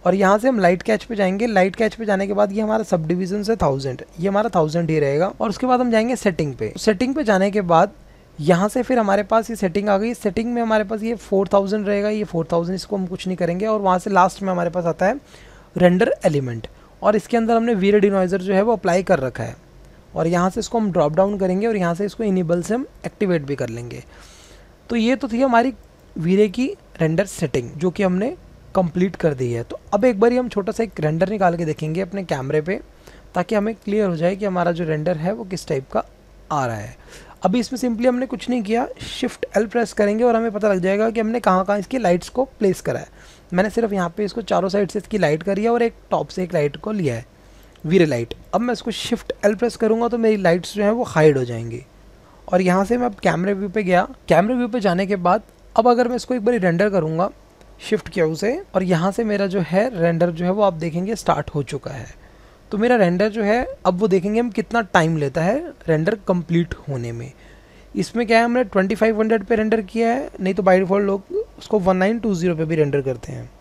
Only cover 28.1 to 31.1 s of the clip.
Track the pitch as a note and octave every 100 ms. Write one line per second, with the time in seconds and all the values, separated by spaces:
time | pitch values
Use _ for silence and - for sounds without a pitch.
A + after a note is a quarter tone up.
28.1 | F3+ A#3 F4+ - - - - F3+ F3+ F#3+
29.1 | - E3 C3 B2 A#2 - - - G#3 B3
30.1 | G3 A#3 B3 B3 G3+ G3 A3 A3+ - D#3